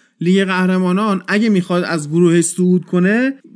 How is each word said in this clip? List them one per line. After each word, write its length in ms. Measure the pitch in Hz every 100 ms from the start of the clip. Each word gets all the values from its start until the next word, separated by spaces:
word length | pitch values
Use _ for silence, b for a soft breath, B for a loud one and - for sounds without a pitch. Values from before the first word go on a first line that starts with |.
| B -
لیگ 240 | 165 190
قهرمانان 800 | 190 185 185 185 180 185 214 185 -
اگه 200 | 202 226
می‌خواد 360 | 196 175 180
از 260 | 175 165 147
گروهش 340 | 165 175 170
صعود 400 | 165 - 180 180
کنه، 500 | - 180 185 220 262 269 -